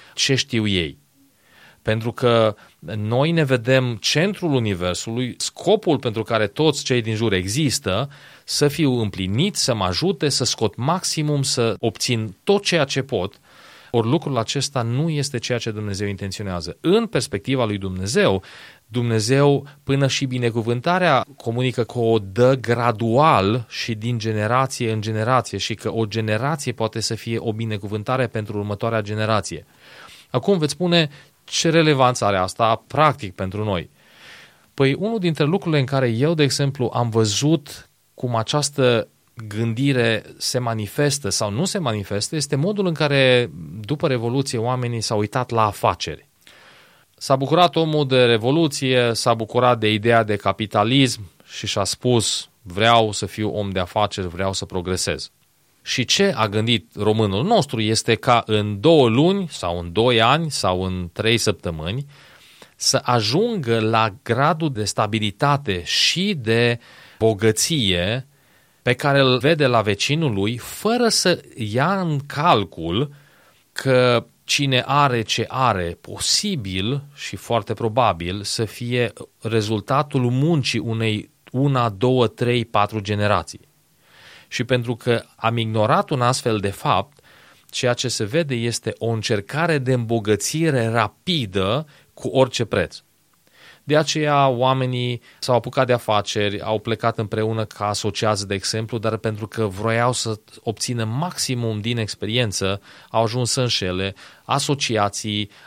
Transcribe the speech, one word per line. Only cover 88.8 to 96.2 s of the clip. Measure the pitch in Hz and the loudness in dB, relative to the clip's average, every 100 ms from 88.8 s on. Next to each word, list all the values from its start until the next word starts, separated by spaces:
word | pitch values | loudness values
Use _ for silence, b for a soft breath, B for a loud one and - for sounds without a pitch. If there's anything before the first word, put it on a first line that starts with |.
| 110 - | -6 -4
o | 113 | -4
încercare | 113 104 107 101 143 170 147 | -2 0 -2 -2 -2 0 0
de | 127 | 0
îmbogățire | 123 113 117 104 104 - 156 165 135 113 | 0 0 -2 2 0 0 -2 0 0 0
rapidă | 117 104 _ - 165 107 95 95 131 156 b b | 0 0 _ -4 -2 -2 -2 0 -2 -4 b b
cu | - 113 | -10 -2
orice | 131 127 - 117 | 2 2 2 -2
preț. | 104 85 - _ _ _ _ _ B B B - | 0 -2 -6 _ _ _ _ _ B B B 0
De | 147 | 2
aceea | 147 156 147 143 135 | 2 -2 2 4 4
oamenii | 120 127 131 127 123 123 120 B B | 4 2 2 0 -2 -4 -6 B B
s-au | - 120 | 0 0
apucat | 123 135 127 | 2 -2 2
de | |
afaceri, | 120 - 104 | 0 2 0